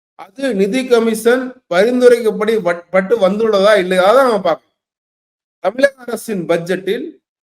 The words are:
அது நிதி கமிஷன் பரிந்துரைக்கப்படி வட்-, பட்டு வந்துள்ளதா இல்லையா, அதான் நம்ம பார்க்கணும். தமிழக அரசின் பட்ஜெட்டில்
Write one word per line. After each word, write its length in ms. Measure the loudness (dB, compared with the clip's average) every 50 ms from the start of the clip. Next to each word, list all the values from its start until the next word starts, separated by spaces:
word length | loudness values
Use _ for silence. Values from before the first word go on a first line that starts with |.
| _ _ _ -20
அது 240 | -20 -20 _ -6 -6 -4 -2
நிதி 280 | -2 -2 -2 -2 -4 0 0
கமிஷன் 560 | 2 2 2 0 -2 0 0 0 0 0 -2 -6 -12 -16 _ _
பரிந்துரைக்கப்படி 840 | 0 0 2 2 2 4 4 6 4 4 2 -2 -4 -2 -2 -2 -2 -2 -2
வட்-, 200 | -2 -4 -4 -6 _
பட்டு 240 | -2 -2 0 0 0 0
வந்துள்ளதா 560 | 2 0 0 0 0 0 0 2 2 4 2 2
இல்லையா, 280 | 0 0 0 2 2
அதான் 240 | 4 4 4 4 2
நம்ம 120 | 0 0
பார்க்கணும். 360 | -2 -2 -4 -4 _ _ _ _ _ _ _ _ _ _ _ _ _ _ _ _ _ _ _ _ -6
தமிழக 420 | -6 -2 0 -2 -2 -2 -6 -10
அரசின் 400 | -10 -10 -8 -8 -8 -6 -6 -2
பட்ஜெட்டில் 600 | -2 -2 -2 -2 -4 -6 -4 -4 -6 -6 -6 -8 -10 -14 _ _ _ _ _ _